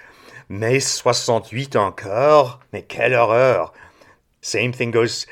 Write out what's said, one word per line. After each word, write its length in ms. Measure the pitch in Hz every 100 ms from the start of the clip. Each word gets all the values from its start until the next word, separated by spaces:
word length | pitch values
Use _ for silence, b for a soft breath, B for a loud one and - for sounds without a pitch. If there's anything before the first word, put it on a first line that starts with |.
| B B B B -
Mais 340 | 98 113 131
soixante-huit 920 | - - 123 117 - 113 - 113 139 120
encore, 880 | 98 - 104 107 143 151 127 - _
mais 100 | 101 -
quelle 240 | - 117
horreur! 600 | 123 113 117 131 98 85 b b b b b _ _ -
Same 260 | 104 120
thing 200 | 123 120
goes 340 | 113 120 - -